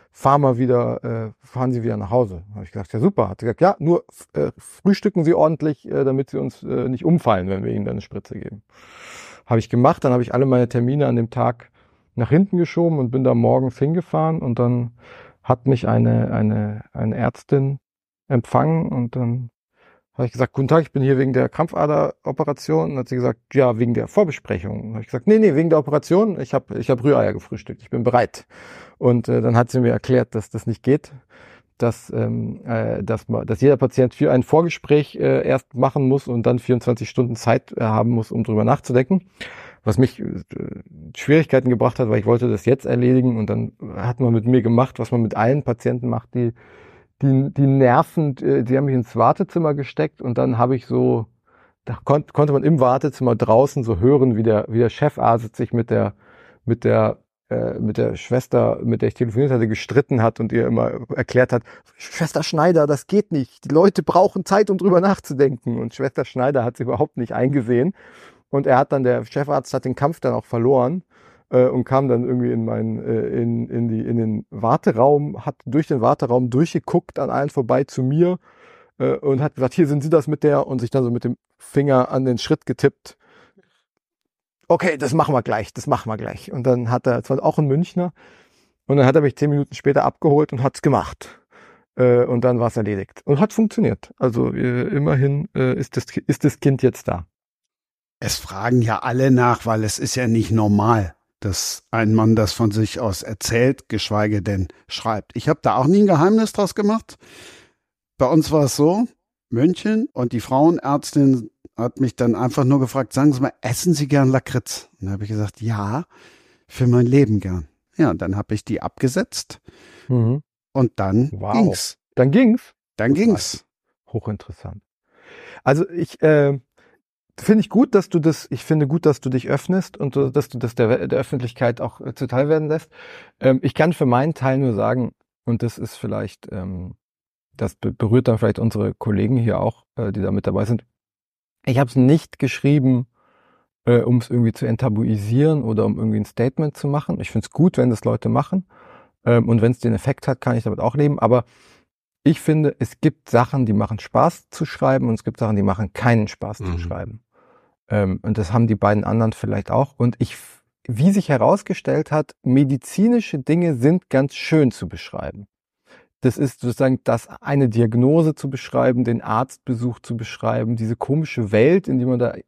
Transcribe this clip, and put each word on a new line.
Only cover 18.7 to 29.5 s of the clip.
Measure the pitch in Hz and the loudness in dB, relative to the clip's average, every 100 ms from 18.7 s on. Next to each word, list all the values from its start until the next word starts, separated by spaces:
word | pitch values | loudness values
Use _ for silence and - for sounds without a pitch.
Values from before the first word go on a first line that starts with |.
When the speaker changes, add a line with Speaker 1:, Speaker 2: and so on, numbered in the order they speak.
| 165 165 | 0 -2
Speaker 1:
und | 131 120 127 | -4 -6 -4
dann | 117 123 117 _ _ _ _ _ _ | -4 -4 -8 _ _ _ _ _ _
habe | - 123 | -8 -6
ich | |
gesagt, | 117 127 | -4 -4
„Guten | - 131 | -2 2
Tag, | 160 | 2
ich | 151 | 2
bin | 139 | 0
hier | 135 131 | 2 2
wegen | 135 | 2
der | 127 127 | 0 0
Krampfaderoperation.“ | - 165 165 151 151 143 - 143 139 151 135 - 160 160 | -2 -4 -2 0 0 -2 -4 -8 -4 -4 -6 -4 -2 -2
Und | 139 | -6
hat | 123 | -6
sie | |
gesagt, | 127 123 120 _ | -4 -4 -4 _
„Ja, | 135 127 113 | 2 2 2
wegen | 120 | 0
der | 117 107 | -2 -2
Vorbesprechung.“ | - 180 - - 101 92 - | 0 0 -2 -6 -6 -6 -10
Und | 110 | -10
habe | 113 | -12
ich | - | -10
gesagt, | 131 - | -4 2
„Nee, | 220 | 4
nee, | 214 | 4
wegen | 143 165 | 2 2
der | 156 | 2
Operation. | 139 147 - 175 220 180 | 2 -2 2 2 2 -2
Ich | 135 | -4
hab, | 135 - | -4 -4
ich | 113 117 | -6 -2
hab | 127 | 0
Rühreier | 131 131 101 | 2 2 2
gefrühstückt, | 95 - 110 - - | -4 -10 -14 -14 -18
ich | - | -8
bin | 123 | -4
bereit.“ | 117 120 107 - - - - - - - | 0 2 0 -6 -20 -20 -20 -20 -20 -2
Und, | 123 120 117 | 2 2 0
äh, | 123 | 0
dann | 120 | 2